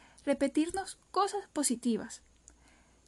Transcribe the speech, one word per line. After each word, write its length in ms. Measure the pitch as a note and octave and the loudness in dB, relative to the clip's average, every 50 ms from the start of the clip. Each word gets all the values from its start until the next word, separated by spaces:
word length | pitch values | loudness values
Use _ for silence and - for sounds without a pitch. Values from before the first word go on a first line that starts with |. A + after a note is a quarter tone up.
| - - - - - | -20 -20 -20 -4 -2
Repetirnos 720 | C#4+ C#4 C#4 C#4 C#4 C#4 D4+ D#4 E4+ - G4 F#4+ - - - _ _ | 0 2 2 2 2 2 2 2 2 0 -4 -4 -6 -8 -14 _ _
cosas 380 | - G#4+ G4+ G4 G4+ G4+ G4 - - | 0 0 2 2 0 -4 -8 -4 -2
positivas. 680 | D4+ C#4+ - B3 A#3 - A#3+ A3+ G#3 - A#3 - - - _ _ _ _ - - _ _ - - _ _ _ _ _ _ | -2 0 0 0 0 0 0 0 0 -2 -6 -12 -16 -18 _ _ _ _ -20 -20 _ _ -20 -20 _ _ _ _ _ _